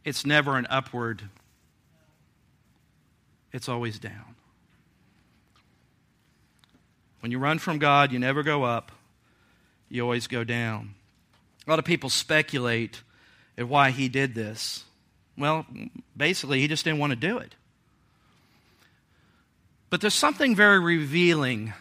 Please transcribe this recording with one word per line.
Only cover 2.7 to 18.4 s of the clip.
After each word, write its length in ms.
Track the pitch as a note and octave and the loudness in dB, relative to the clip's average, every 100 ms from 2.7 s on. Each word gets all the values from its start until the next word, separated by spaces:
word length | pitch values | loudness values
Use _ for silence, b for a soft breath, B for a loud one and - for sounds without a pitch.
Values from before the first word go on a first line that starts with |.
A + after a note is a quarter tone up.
| _ _ _ _ _ _ _ _ | _ _ _ _ _ _ _ _
it's 160 | B2 - | -12 -6
always 280 | A#2+ A#2+ G#2 | -4 -6 -8
down. 360 | G#2+ G#2 - - _ _ _ _ _ _ _ _ _ _ _ _ _ _ _ _ _ _ _ _ _ _ _ _ _ _ _ _ | -14 -18 -20 -20 _ _ _ _ _ _ _ _ _ _ _ _ _ _ _ _ _ _ _ _ _ _ _ _ _ _ _ _
When 120 | A#2 | -8
you 60 | B2 | -2
run 200 | C#3 D#3 | 0 0
from 200 | - D#3 | -2 0
God, 340 | D3 C#3+ C#3 | 4 6 4
you 60 | B2+ | 2
never 240 | B2+ C#3 | -2 0
go 220 | D3 D3 | 0 0
up, 280 | B2 A#2 - - _ _ _ _ _ _ _ _ _ | 0 -2 -6 -18 _ _ _ _ _ _ _ _ _
you 140 | A#2+ | -6
always 240 | A#2+ A#2+ - | -2 -2 -4
go 180 | B2 | -6
down. 500 | A2+ A#2+ A#2 G#2+ G#2 G2+ _ _ _ _ _ _ - | -4 -4 -4 -6 -12 -18 _ _ _ _ _ _ -2
A 40 | |
lot 80 | D#3+ | -2
of 80 | D#3 | 0
people 240 | E3+ C3+ | -2 -2
speculate 880 | - - D#3 D3+ C#3 B2 A2+ A2+ - - b b b b - | -4 0 0 0 -2 -2 -2 -4 -10 -20 b b b b -10
at 100 | A#2+ | 0
why 240 | C#3+ C3+ | 4 4
he 180 | B2+ C3 | 2 -2
did 280 | C3 C#3 A2+ | 0 -2 -4
this. 480 | G#2+ A2 - - - _ _ _ _ - | -8 -8 -10 -10 -16 _ _ _ _ -4
Well, 300 | C#3+ D#3+ - - - - - - | -2 -2 -6 -14 -14 -16 -18 -2
basically, 440 | D3+ F#3 C3+ C3+ | -2 0 -2 0
he 80 | D3 | 0
just 160 | D#3 | -2
didn't 160 | E3 D3+ | -2 -2
want 100 | C#3+ | -2
to 60 | A#2+ | -2
do 220 | D#3+ A#3+ | -2 -4
it. 180 | - - _ _ _ _ _ _ _ _ | -8 -20 _ _ _ _ _ _ _ _